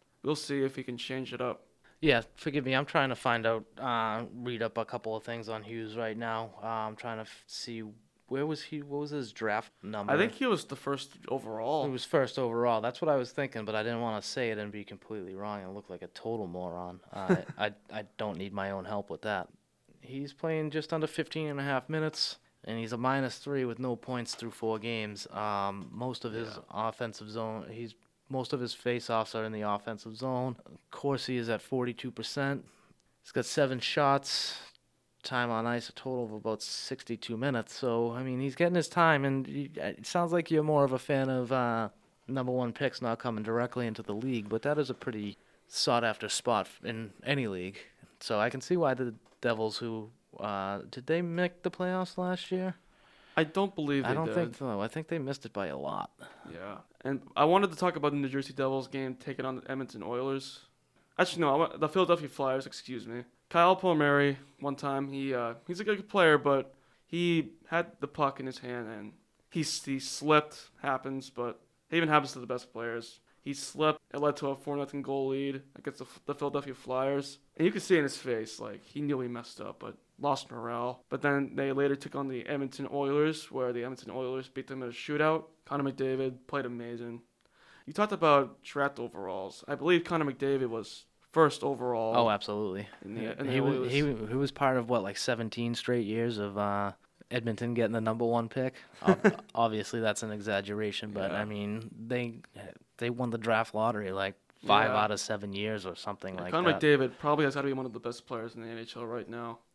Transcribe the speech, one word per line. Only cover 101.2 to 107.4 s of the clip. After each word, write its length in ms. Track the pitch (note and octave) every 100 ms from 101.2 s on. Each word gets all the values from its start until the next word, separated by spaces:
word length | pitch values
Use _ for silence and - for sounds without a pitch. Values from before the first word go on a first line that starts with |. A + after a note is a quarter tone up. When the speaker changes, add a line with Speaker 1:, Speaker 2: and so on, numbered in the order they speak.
| F#2+
Speaker 1:
Yeah. 100 | F2+
Speaker 2:
I 40 | G#2+
mean, 440 | G#2 G#2 G#2+ A2+ - A2+
they, 280 | B2 A#2+ A#2 - - G2+ - _ -
they 120 | A#2+
won 220 | A#2+ B2
the 80 | A2+
draft 340 | A2 A2 A2+
lottery, 380 | A2 A2+ G#2+ G2
like, 240 | F#2+ G2 G2 _ _ -
five 260 | G2+ A2
Speaker 1:
Yeah. 120 | G#2+
Speaker 2:
out 60 | G#2
of 80 | G#2
seven 320 | - G#2+ G2+
years 340 | G2 G#2 G#2+ F#2+
or 80 | E2+
something 400 | - G2+ F#2+ F#2
Speaker 1:
Yeah, 60 |
Speaker 2:
like 80 | F2
Speaker 1:
Connor 220 | D#3+ F3
Speaker 2:
that. 80 | -
Speaker 1:
McDavid 300 | D#3 C#3+ C3 -
probably 280 | D3 D3